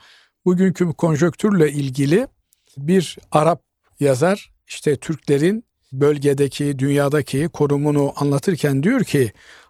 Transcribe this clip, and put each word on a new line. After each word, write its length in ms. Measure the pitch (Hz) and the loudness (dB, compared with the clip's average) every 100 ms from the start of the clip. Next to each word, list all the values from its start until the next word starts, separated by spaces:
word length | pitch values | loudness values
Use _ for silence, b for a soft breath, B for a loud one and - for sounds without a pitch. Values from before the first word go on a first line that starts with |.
| b b b _ 180 | b b b _ 0
bugünkü 480 | 180 190 185 180 | 2 2 2 -2
konjonktürle 800 | - 170 147 170 - 214 196 151 | 0 0 2 0 0 0 4 2
ilgili 560 | 143 139 131 139 185 269 _ _ _ _ - | 2 -4 -2 2 2 0 _ _ _ _ -10
bir 400 | 147 190 151 - _ | 0 0 0 -10 _
Arap 300 | 151 156 170 _ _ _ _ | 2 2 0 _ _ _ _
yazar, 520 | 143 123 170 202 - _ _ | 0 2 0 -2 -8 _ _
işte 280 | - 151 139 | -6 -4 -2
Türklerin 680 | - 151 - 143 165 220 - _ _ | -6 -8 -2 0 0 -2 -8 _ _
bölgedeki, 880 | 131 143 147 143 139 139 - 147 135 | 0 0 2 0 0 -2 -2 -4 -2
dünyadaki 680 | 139 143 143 151 - 131 165 | 0 0 0 -2 -2 -4 -4
konumunu 640 | - 147 143 147 147 139 - | -2 -2 0 0 0 -2 -2
anlatırken 680 | 143 139 - 170 147 135 | -2 0 -2 -2 -2 0
diyor 200 | 170 262 | 0 -2
ki, 280 | - 147 117 - b b | 0 0 -2 -6 b b